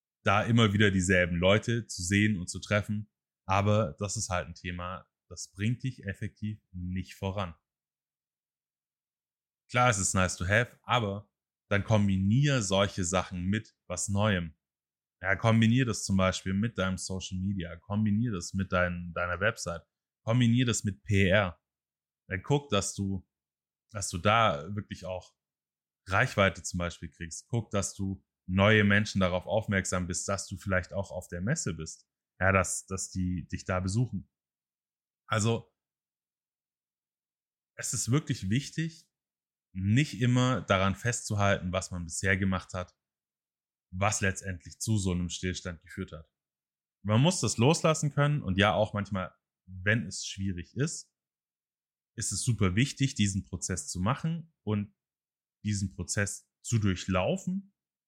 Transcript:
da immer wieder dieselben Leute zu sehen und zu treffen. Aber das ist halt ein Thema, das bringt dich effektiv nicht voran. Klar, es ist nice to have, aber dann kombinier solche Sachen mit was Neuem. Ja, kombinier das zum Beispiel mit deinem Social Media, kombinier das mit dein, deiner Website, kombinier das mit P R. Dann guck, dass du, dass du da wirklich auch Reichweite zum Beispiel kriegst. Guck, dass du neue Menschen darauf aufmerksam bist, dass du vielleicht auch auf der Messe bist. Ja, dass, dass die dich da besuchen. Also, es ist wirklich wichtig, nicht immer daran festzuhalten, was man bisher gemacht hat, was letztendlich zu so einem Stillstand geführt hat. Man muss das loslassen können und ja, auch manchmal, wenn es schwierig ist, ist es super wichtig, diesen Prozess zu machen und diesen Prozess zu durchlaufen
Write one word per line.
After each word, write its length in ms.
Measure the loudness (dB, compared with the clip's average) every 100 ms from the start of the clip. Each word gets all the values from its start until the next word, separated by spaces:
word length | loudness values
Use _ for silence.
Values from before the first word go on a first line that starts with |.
| _ _
da 180 | 2 2
immer 320 | 4 4 6
wieder 160 | 6 4
dieselben 460 | 4 4 4 4 2
Leute 500 | 4 4 2 -6 -6
zu 160 | -10
sehen 380 | 0 2 2 0
und 100 | -6
zu 100 | -10
treffen. 520 | -2 -2 0 -6 -8 _ _ _ 0
Aber 500 | 2 4 2 0 -4
das 180 | -8 -6
ist 120 | -4
halt 180 | -4 -6
ein 80 | -12
Thema, 520 | -10 -8 -8 -10 _ _ _
das 220 | -16 -16
bringt 320 | -4 -4 -2
dich 220 | -8 -8 -10
effektiv 540 | -8 -10 _ -10 -10 _
nicht 420 | -10 -8 -8 -10
voran. 400 | -8 -6 -4 -8 -10 _ _ _ _ _ _ _ _ _ _ _ _ _ _ _ _ _ _ _ _ _
Klar, 220 | 2 4
es 80 | 2
ist 160 | 0 2
nice 220 | 0 0
to 100 | 0
have, 320 | 2 0 _
aber 480 | -2 0 0 -6 -12 _ _ _ -2
dann 140 | -2
kombinier 800 | 4 4 4 2 4 4 4 2
solche 400 | 2 2 2 0
Sachen 400 | 0 0 -2 -6
mit 320 | -2 -2 -4 _ _
was 220 | -8 -2
Neuem. 480 | 2 2 2 -2 -12 _ _ _ _ _ _
Ja, 140 | -2 2
kombinier 500 | 4 6 6 4 2
das 180 | -2
zum 120 | 0 2
Beispiel 380 | 2 2 -2
mit 240 | -2 -2 -2
deinem 200 | -2 -2
Social 400 | -6 -8 -6 -6
Media, 360 | -4 -4 -6 -12
kombinier 540 | -6 -2 2 2 0
das 220 | -4 -4
mit 180 | -4 0
dein, 400 | 0 0 -2 -6
deiner 260 | -6 -4 0
Website, 420 | -2 -2 -8 -8 _ _ _ _
kombinier 440 | 0 4 6 4 2
das 180 | 0
mit 200 | -2 -6
P 240 | 0 2 6
R. 320 | 4 2 -6 _ _ _ _ _ _ -8
Dann 140 | -8
guck, 260 | 0 -2 2
dass 240 | -2 0
du, 340 | -6 -6 -6 _ _ _ _ _ _ _
dass 180 | -10 -8
du 100 | 0
da 540 | 2 4 4 2 -6 -10
wirklich 300 | -10 -12 -10
auch 280 | -10 -12 _ _ _ _ _ _ _ -2
Reichweite 540 | 0 0 2 2 2
zum 160 | -8 -6
Beispiel 320 | -6 -8 -16
kriegst. 380 | _ -14 -14 -6
Guck, 240 | -6 -4
dass 240 | -4 -4 -6
du 280 | -6 -6 _ _ -2
neue 380 | 4 6 6
Menschen 360 | 6 4 2 0
darauf 280 | 0 0 -2
aufmerksam 580 | -4 0 -2 -2 -4 -4
bist, 240 | -6 -4
dass 180 | -6 -6
du 80 | -10
vielleicht 360 | -2 -2 -2
auch 160 | -8 -8
auf 180 | -10 -10
der 140 | -6
Messe 320 | -4 -2 -4
bist. 340 | -6 -10 -14 _ _ _ 0
Ja, 120 | 4
dass, 340 | 4 2 -4 -8
dass 240 | -8 -6
die 380 | -4 -2 -4 -6
dich 180 | -10 -4
da 140 | -2
besuchen. 500 | 0 -2 -2 -6 -12 _ _ _ _ _ _ _ _ _ -4
Also, 480 | 0 0 -2 -6 _ _ _ _ _ _ _ _ _ _ _ _ _ _ _ _ _ _ _ _ -12
es 180 | -8
ist 180 | -4 0
wirklich 400 | 0 0 -4 0
wichtig, 580 | -2 -2 -8 -8 -10 _ _ _ _ _ _ _
nicht 480 | -4 2 2 2 0
immer 400 | 2 4 2 0
daran 340 | 2 4 4 0
festzuhalten, 760 | -4 -4 -4 2 4 2 0
was 200 | -4 -4
man 140 | -10 -8
bisher 320 | -4 0 2
gemacht 360 | 2 -2 -4
hat, 220 | -10 -10 _ _ _ _ _ _ _ _ _ _
was 300 | 0 0 2
letztendlich 580 | 0 -2 -10 -12 -14 -10
zu 180 | -2 0
so 140 | 0
einem 180 | 0 -2
Stillstand 520 | -4 -6 -6 -10 -12
geführt 300 | -14 -12 -12
hat. 160 | -12 -20 _ _ _ _ _ _ _
Man 180 | 2 4
muss 200 | 4 2
das 160 | -2 4
loslassen 540 | 4 6 2 0 0
können 300 | 0 0 0
und 160 | 0 4
ja, 160 | 4
auch 200 | 4 0
manchmal, 400 | -2 -4 -4 -6 _ _ _ -16
wenn 400 | -4 0 0 0
es 200 | -8 -10
schwierig 500 | -6 -6 -6 -8 -4
ist, 360 | -4 -4 -16 _ _ _ _ _ _ _ _ _ _ -10
ist 160 | -6
es 120 | -4
super 320 | -2 2 2 4
wichtig, 400 | 0 0 -4 0
diesen 280 | 0 0
Prozess 440 | -6 -10 -6 -6 -6
zu 120 | -4
machen 540 | -2 -2 -4 -6 -10 _
und 320 | -4 -4 -4 _ _ _ _ _ _ _
diesen 300 | -4 -4 -4
Prozess 560 | -6 -6 -4 -4 -6 _ _
zu 180 | -4 0
durchlaufen 920 | 2 0 0 0 0 -2 -4 -8 -8 _ _ _